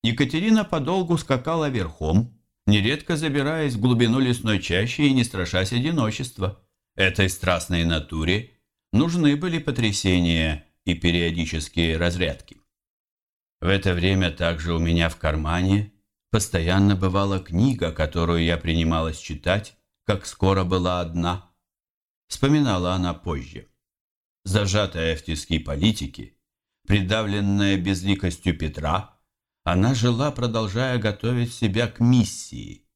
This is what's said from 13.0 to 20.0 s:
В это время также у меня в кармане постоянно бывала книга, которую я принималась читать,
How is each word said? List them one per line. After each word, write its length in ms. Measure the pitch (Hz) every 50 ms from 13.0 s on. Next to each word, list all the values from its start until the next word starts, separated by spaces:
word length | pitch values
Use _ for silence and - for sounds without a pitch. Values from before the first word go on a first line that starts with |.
| _ _ _ _ _ _ _ _ _ _ _ _
В 60 | -
это 260 | 87 98 98 - 98 90
время 380 | 87 85 95 98 95 92 85
также 420 | - - 85 85 85 78 78 85 85
у 60 | 82
меня 300 | 85 82 85 85 82 82
в 60 | -
кармане 760 | - - 80 76 78 76 78 82 87 90 95 98 104 104 104 _ _ _ _ _ _ _ _
постоянно 680 | - 110 101 - - 87 82 85 90 98 98 101 101
бывала 420 | 92 95 95 92 98 98 98 98 92
книга, 540 | 92 - 85 87 113 139 127 101 85 82 80
которую 500 | - 78 76 - 87 82 82 85 85 82
я 120 | 82 85
принималась 640 | 80 - 82 82 82 82 80 82 82 82 80 76 -
читать, 580 | - - 76 73 - 87 90 104 - - _ _ _ _ _ _